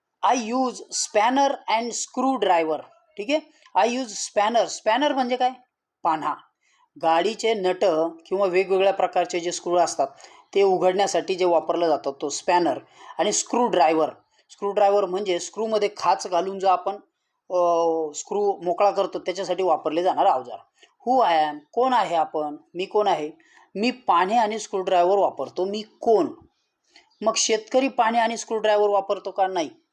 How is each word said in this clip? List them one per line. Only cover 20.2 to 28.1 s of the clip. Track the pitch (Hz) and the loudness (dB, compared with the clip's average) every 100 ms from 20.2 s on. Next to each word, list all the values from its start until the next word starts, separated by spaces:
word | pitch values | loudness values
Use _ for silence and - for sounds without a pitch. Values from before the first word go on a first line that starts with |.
| 185 | 2
अवजार. | 131 120 104 - _ _ _ 233 | 2 -4 -16 -18 _ _ _ 0
"Who | 254 196 | 2 4
I | 160 151 | 2 0
am?" | 147 - | -4 -8
कोण | 233 262 | -2 2
आहे | 240 175 165 | 2 0 0
आपण? | 156 156 151 151 _ | -2 -2 -6 -8 _
मी | 170 190 | -10 -2
कोण | 214 202 | 0 0
आहे? | 156 151 - _ _ _ 196 | 0 -4 -12 _ _ _ -4
मी | 240 | -4
पाने | 247 - 175 185 240 | -2 0 0 2 0
आणि | 214 220 | 0 -4
स्क्रूड्रायव्हर | - 196 185 180 180 202 | -6 -4 0 2 4 4
वापरतो, | 160 - 131 - 190 | 2 -2 -8 -6 -6
मी | 214 | -6
कोण? | 208 - 240 208 147 - - _ _ _ _ _ _ - | -10 -4 2 2 2 -6 -20 _ _ _ _ _ _ -6
मग | 214 220 | -2 0
शेतकरी | - 220 - 254 269 | 0 -2 0 0 0
पाने | - 226 | 0 0